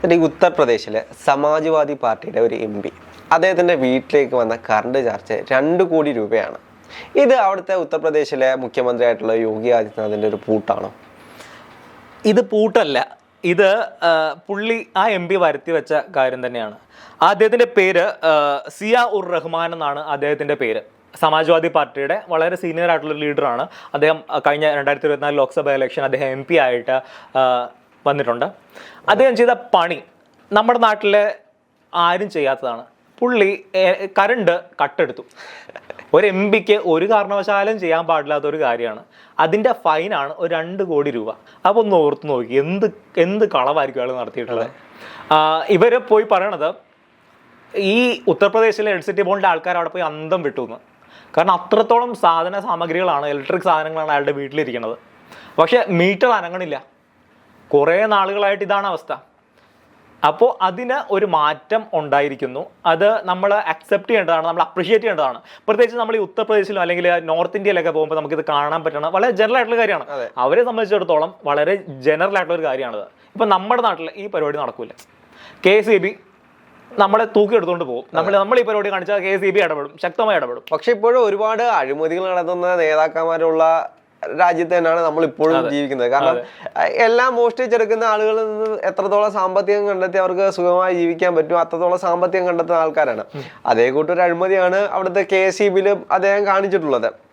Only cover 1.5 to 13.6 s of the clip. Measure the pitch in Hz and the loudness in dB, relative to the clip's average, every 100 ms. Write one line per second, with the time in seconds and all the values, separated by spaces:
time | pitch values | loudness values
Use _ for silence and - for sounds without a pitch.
1.5 | 156 160 156 147 139 120 110 - 113 117 | 0 0 0 0 -2 -4 -4 -4 0 0
2.5 | - 110 104 - - - - - 165 185 | -2 -6 -8 -10 -12 -20 -20 0 2 4
3.5 | 175 175 160 131 127 - 147 127 123 113 | 2 2 2 0 -2 0 0 2 0 -2
4.5 | 117 - 107 117 135 120 104 - 113 - | -4 -2 -2 0 -2 -2 -6 -6 -8 0
5.5 | 131 147 175 185 160 147 120 107 110 - | 0 2 0 2 2 0 -2 -2 -2 -2
6.5 | - - - - - - - 277 262 196 | -10 -20 -20 -20 -20 -4 2 4 4 2
7.5 | 196 180 190 160 156 160 151 143 139 131 | 0 -2 -4 -2 -2 0 0 -2 0 0
8.5 | 131 123 131 123 120 120 113 110 113 113 | 0 -4 -2 -2 2 2 2 0 0 0
9.5 | 110 120 117 107 110 107 104 107 104 - | -2 2 2 0 -4 -4 -2 -2 -2 -2
10.5 | 107 - 104 101 - - - - - - | -2 0 -4 -6 -14 -20 -20 -20 -20 -20
11.5 | - - - - - - - 214 214 233 | -20 -20 -20 -20 -20 -20 -2 2 2 2
12.5 | 214 220 226 165 131 - - _ _ 175 | 0 2 2 2 -2 -2 -12 _ _ -2
13.5 | 175 | 4